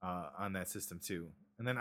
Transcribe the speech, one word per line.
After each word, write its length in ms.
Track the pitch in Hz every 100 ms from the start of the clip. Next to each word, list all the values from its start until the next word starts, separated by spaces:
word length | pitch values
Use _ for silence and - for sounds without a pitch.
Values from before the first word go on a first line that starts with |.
uh, 260 | 92 90 76 78
on 160 | 101
that 160 | 92 90
system 300 | 104 - 87
too. 320 | - 90 82 - - -
And 80 | 123
then 100 | 127